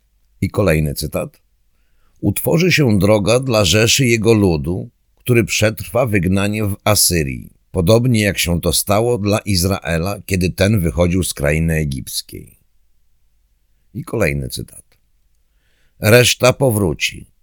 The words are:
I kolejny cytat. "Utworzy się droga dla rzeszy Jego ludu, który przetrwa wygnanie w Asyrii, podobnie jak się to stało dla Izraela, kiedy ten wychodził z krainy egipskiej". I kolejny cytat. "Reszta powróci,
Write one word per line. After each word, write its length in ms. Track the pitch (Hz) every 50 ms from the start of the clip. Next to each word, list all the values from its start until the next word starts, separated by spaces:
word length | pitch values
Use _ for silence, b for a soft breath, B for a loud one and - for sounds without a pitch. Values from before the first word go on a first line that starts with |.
| _ _ _ _ _ _ _ -
I 100 | - 95
kolejny 440 | - - 107 87 80 78 78 73 69
cytat. 480 | - 78 73 - 90 78 - _ _ _ _ _ _ _ _ _ _ _ _ _ _ _ _ _ _
"Utworzy 520 | - - 101 - - 139 147 160 180 180
się 260 | 151 - 147 120 104 98
droga 420 | 87 101 107 107 95 92 113 127
dla 240 | 135 131 113 107 104
rzeszy 420 | 90 107 107 113 113 - - 139
Jego 260 | 120 117 113 104 117
ludu, 580 | 117 107 101 92 82 76 67 80 90 107 117 120 _ _ _ _ _
który 300 | _ - - 123 117 104
przetrwa 600 | - - - 110 110 110 - - - - 117 135
wygnanie 580 | 113 101 104 78 92 95 101 98 101 104 110 110
w 120 | 101 101 - -
Asyrii, 680 | 107 107 - - - 90 85 76 67 65 58 - - _ _ _ _
podobnie 520 | - 92 87 82 110 120 120 131 120 107
jak 160 | 107 101 - -
się 220 | - 87 87 85
to 120 | - 87
stało 460 | 78 - - - 101 104 117 123 123 101
dla 200 | 98 101 101 110
Izraela, 800 | - 101 101 87 87 95 98 - - 69 85 82 82 98 101 101 -
kiedy 240 | - 98 90 90 85
ten 300 | - - 92 101 113 104
wychodził 420 | 82 82 71 82 87 90 90 95
z 120 | 87 - -
krainy 400 | - 69 71 78 80 82 82 80
egipskiej". 840 | 78 78 71 67 64 53 - - - - - - - - - - _ _ _ _ _ _ _ _ _ _ _ _ _ _ _ _ _ _ _ _ _ _ _ _ _ _ _ -
I 100 | 107 156
kolejny 440 | - - 117 98 76 71 71 67 60
cytat. 500 | - - 57 - - - - _ _ _ _ _ _ _ _ _ _ _ _ _ _ _ _ _ _ _ _ _ _ -
"Reszta 520 | - 107 113 123 123 - - - 120 123
powróci, 760 | 127 - 139 131 107 104 101 82 71 - - - - - - _ _ _